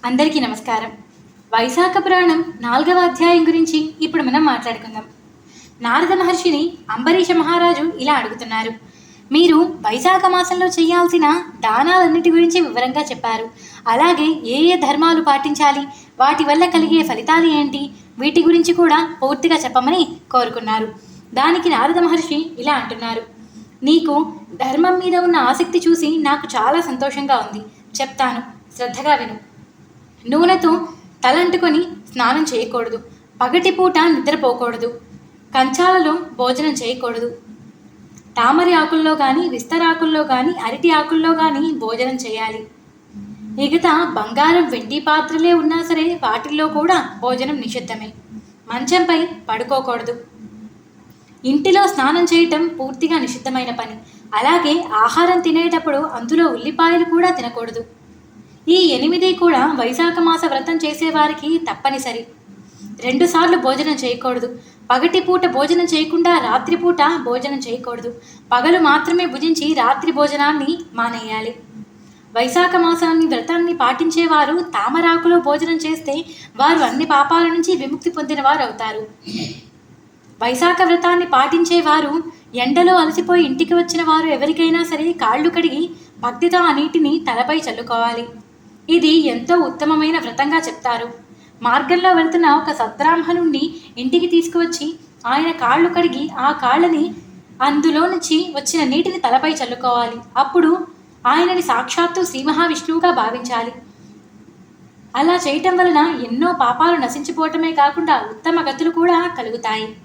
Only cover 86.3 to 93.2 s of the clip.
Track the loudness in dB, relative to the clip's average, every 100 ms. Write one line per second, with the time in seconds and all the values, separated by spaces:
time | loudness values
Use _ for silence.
86.3 | -2 0 2 2 2 0 0 0 0 -2
87.3 | -2 -2 -2 -4 -10 -4 -2 -2 -4 -10
88.3 | -16 -20 _ -20 -18 0 2 4 4 2
89.3 | -2 0 0 0 -2 0 2 2 -2 -4
90.3 | -4 0 0 -2 -8 -6 -4 -6 -14 -20
91.3 | -20 -20 _ 0 0 2 2 4 4 2
92.3 | 2 4 4 0 -4 -6 0 0 2